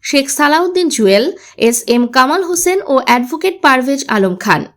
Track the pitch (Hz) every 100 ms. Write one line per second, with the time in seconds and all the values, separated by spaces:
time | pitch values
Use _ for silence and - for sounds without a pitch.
0 | - 285 269 - 294 302 359 359 339 -
1 | 208 196 269 - - - 233 233 - 240
2 | 240 254 262 330 359 349 349 381 - 262
3 | - 247 247 320 381 359 294 262 254 277
4 | 285 220 190 185 - 156 -